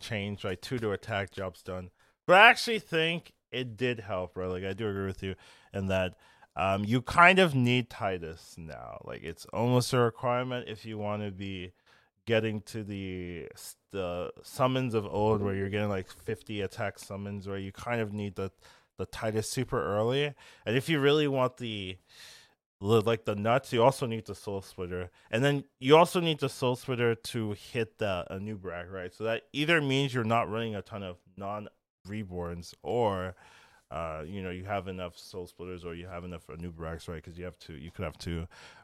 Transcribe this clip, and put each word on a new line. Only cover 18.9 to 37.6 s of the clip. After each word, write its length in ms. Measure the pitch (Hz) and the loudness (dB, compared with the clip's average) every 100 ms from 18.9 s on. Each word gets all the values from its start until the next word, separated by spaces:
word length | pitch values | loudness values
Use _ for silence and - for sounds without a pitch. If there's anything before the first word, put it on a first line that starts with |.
| - | -10
the 60 | 92 | -8
Titus 420 | - 113 110 101 | -4 -2 -2 -2
super 340 | - 120 - | -4 -2 -2
early. 500 | 76 104 113 139 147 - - - - | 0 2 2 2 -2 -4 -20 -10 -2
And 80 | 127 | 0
if 100 | 143 | 2
you 120 | 156 | 4
really 280 | 139 156 147 | 4 6 4
want 300 | 135 127 - | 2 0 0
the, 400 | 120 104 92 92 _ - - - - _ _ - | -8 -6 -8 -10 _ -20 -20 -20 -20 _ _ -4
li-, 200 | 98 113 | 4 4
like, 240 | 101 117 - | 6 0 0
the 100 | 101 | 0
nuts, 380 | 110 131 - | 2 2 2
you 100 | 120 | 6
also 220 | 123 - 123 | 6 6 -2
need 200 | 113 104 | -4 -8
the 100 | 95 | -12
Soul 260 | - 98 | -8 -8
Splitter. 480 | - - 90 90 90 _ - | -8 -10 -6 -6 -8 _ -2
And 120 | 113 | 2
then 200 | 139 143 - - | 2 2 -4 -2
you 180 | 131 156 | 8 8
also 220 | 170 185 | 8 4
need 200 | 170 151 | 0 0
the 80 | 135 | -2
Soul 260 | - 123 123 | -2 -2 -2
Splitter 380 | - 120 120 113 | -2 0 2 0
to 360 | - 120 107 | -4 -4 -4
hit 440 | 101 - 123 110 - | -6 -6 -4 -4 -4
the 280 | 104 90 - | -2 -2 -4
Anub'arak, 600 | 95 104 104 92 87 87 | -8 -8 -8 -8 -10 -8
right? 220 | 95 90 | -10 -10
So 100 | - 110 | -6 -2
that 180 | 113 - | -2 -4
either 300 | 135 151 170 | -2 2 4
means 320 | 139 135 139 | 4 2 2
you're 100 | 127 | 0
not 260 | 110 117 92 | 2 2 2
running 260 | 110 113 104 | -2 -4 -6
a 60 | |
ton 180 | - 107 | -8 -8
of 140 | 95 90 _ 92 | -8 -10 _ -12
non-reborns 1400 | 98 104 104 _ _ _ 92 107 95 90 85 87 85 - | -8 -8 -10 _ _ _ -10 -8 -6 -6 -6 -8 -10 -10
or, 520 | 73 117 110 95 92 - - - - _ - | -2 2 2 2 -4 -8 -20 -20 -20 _ -10
uh, 320 | 73 82 78 78 | -6 -6 -6 -8
you 160 | 101 | -8
know, 80 | 92 | -8
you 120 | 90 95 | -8 -4
have 220 | 101 92 | -4 -4
enough 300 | 92 87 - | -8 -10 -12
Soul 300 | - 92 87 | -16 -12 -12
Splitters 360 | - 90 90 85 | -12 -12 -10 -10
or 80 | 85 | -10
you 120 | 90 | -10
have 160 | 87 | -10
enough 240 | 90 85 - | -10 -12 -12
Anubaraks, 600 | 82 87 82 82 82 - | -10 -10 -8 -8 -8 -10
right? 120 | 80 | -12
'Cause 140 | 90 85 | -12 -12
you 80 | 90 | -12
have 120 | |
two, 140 | - | -14